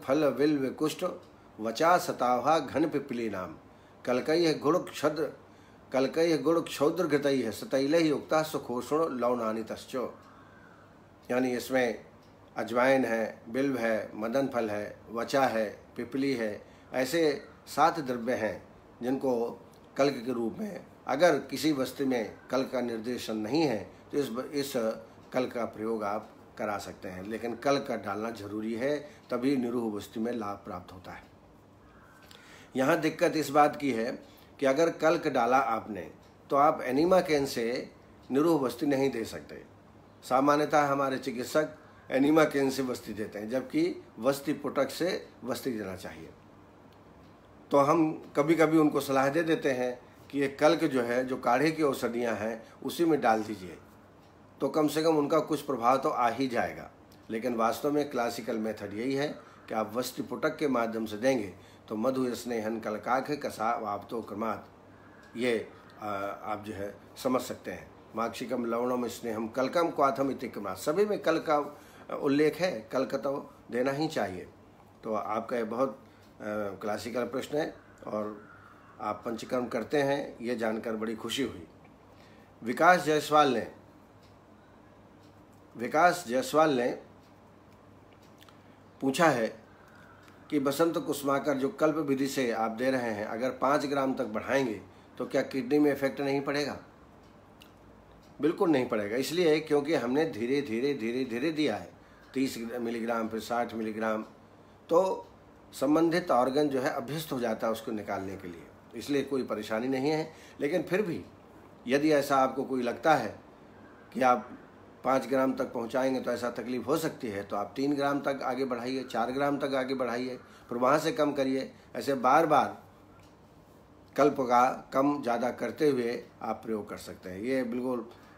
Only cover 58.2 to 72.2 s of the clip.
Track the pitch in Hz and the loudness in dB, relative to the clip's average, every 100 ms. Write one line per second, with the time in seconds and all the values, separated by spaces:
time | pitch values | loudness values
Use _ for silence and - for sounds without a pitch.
58.2 | 117 117 113 113 110 107 101 101 127 135 | -2 -4 -4 -4 -4 -6 -8 -6 -2 -2
59.2 | 151 - - - - 113 107 117 127 - | -2 -6 -16 -20 -8 -4 -2 -4 -6 -6
60.2 | 110 113 156 156 147 123 113 113 107 104 | -8 -2 -2 0 0 0 0 -2 -6 -2
61.2 | 127 127 101 90 - - - 107 123 131 | 0 0 -2 -10 -20 -20 -8 -2 0 0
62.2 | 127 110 120 117 107 113 110 107 117 131 | -2 -4 -4 -4 -2 -4 -6 -6 -2 -2
63.2 | 131 147 127 113 110 117 107 101 - 117 | 0 -4 -6 -4 -2 -2 -4 -6 -6 -10
64.2 | 110 101 110 98 - - - - - - | -8 -6 -4 -4 -10 -20 -20 -20 -20 -20
65.2 | - 113 123 110 - - - - 107 98 | -14 -4 0 0 -4 -14 -20 -12 -6 -4
66.2 | 101 - 101 107 104 101 101 - - - | -6 -6 -8 -8 -8 -8 -8 -10 -20 -6
67.2 | 127 127 - - - 90 - - - 113 | 0 0 -2 -8 -10 -12 -14 -20 -12 -6
68.2 | 113 113 120 127 117 117 123 123 117 - | -6 -6 -6 -4 -2 -2 -2 -2 -4 -6
69.2 | 120 110 110 127 131 175 170 - 135 135 | -6 -6 -4 -2 0 0 0 2 2 2
70.2 | 139 123 120 123 101 95 - 170 208 190 | -2 -4 -8 -8 -8 -6 -2 0 2 0
71.2 | - 160 160 147 143 - - - - - | 0 0 2 0 -2 -10 -20 -20 -12 -4